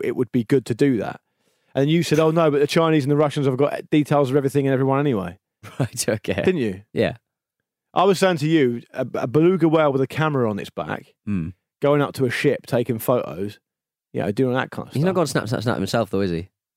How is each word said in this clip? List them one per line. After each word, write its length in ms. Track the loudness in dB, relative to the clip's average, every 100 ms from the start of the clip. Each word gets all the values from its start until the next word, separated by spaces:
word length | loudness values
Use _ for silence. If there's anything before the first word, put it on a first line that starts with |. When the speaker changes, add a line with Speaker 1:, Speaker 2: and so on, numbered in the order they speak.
Speaker 1:
they, 60 | -2
it 80 | -4
would 160 | -2
be 140 | -2 0
good 200 | 0 0
to 60 | 0
do 200 | 2 2
that. 200 | -2 -8 _ _ _ _ _ -2
And 140 | 0
you 100 | 2
said, 140 | 2 2
"Oh, 120 | 2
no, 180 | 4 2
but 120 | 2
the 60 | 2
Chinese 360 | 2 4 4
and 80 | 2
the 60 | 2
Russians 280 | 0 0 -2
have 120 | 0
got 320 | 0 -2 0
details 400 | 0 2 2 2
of 80 | 0
everything 300 | 0 0 0
and 60 |
everyone 280 | 2 2 0
anyway." 360 | 0 -2 -4 -10 _ _
Speaker 2:
<laughs> 160 | -12 -6
Right, 280 | -4 -4 -4
okay. 240 | -4 -2 -2 0
Speaker 1:
Didn't 160 | 0
you? 220 | 0 -4 -6
Speaker 2:
Yeah. 240 | -2 -2 -4 _ _ _ _ _ _ _
Speaker 1:
I 120 | 2 2
was 120 | 4
saying 200 | 2 2
to 100 | 2
you, 340 | 4 2 0 -8
a, 120 | -8 -6 -6
a 120 | -2
beluga 400 | 2 2 4 2
whale 240 | 4 2
with 100 | 0
a 60 | -2
camera 420 | -2 -2 0 -2
on 100 | -2
its 100 | -8
back, 440 | -10 -8 -8 -12 _ -8
Speaker 2:
Mm. 260 | -6 -6 -10 _ _
Speaker 1:
going 200 | 0 2
up 120 | 0
to 120 | -2 -4
a 40 |
ship, 360 | 0 -2 -2 -2
taking 320 | -2 -2 -4
photos, 600 | 0 -2 -2 -8 -10 -12 _ _ _ _ _
you 80 | -6
know, 100 | -4
doing 220 | 0 0
that 180 | 0 -4
kind 160 | -8 -8
of 60 |
Speaker 2:
He's 100 | -2
not 60 | 0
Speaker 1:
stuff. 60 | 0
Speaker 2:
gone 120 | 0
snap, 220 | -2 -4
snap, 140 | -4
snap 120 | -2 -2
himself, 340 | -2 -2 -2
though, 120 | -2
is 100 | -2
he? 160 | -4 -8 _ _